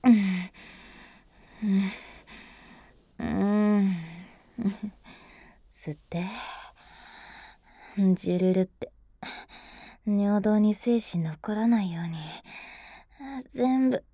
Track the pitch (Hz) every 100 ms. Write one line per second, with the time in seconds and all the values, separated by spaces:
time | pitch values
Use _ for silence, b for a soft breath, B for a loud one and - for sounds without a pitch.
0 | 254 226 196 185 180 B B B B B
1 | B B B B B B 214 196 196 B
2 | B B B B B B B B B B
3 | _ _ - 185 196 208 214 208 196 180
4 | 165 170 185 B B - 214 196 208 -
5 | B B B B B B _ _ - 147
6 | _ 170 185 220 B B B B B B
7 | B B B B B B B B B -
8 | 190 185 - 180 185 185 185 _ - _
9 | _ _ - B B B B B B B
10 | - 202 202 208 208 214 214 208 240 240
11 | - 170 160 151 - 214 226 233 185 165
12 | 170 160 156 - - B B B B B
13 | B B 277 277 254 - 247 262 262 247
14 | -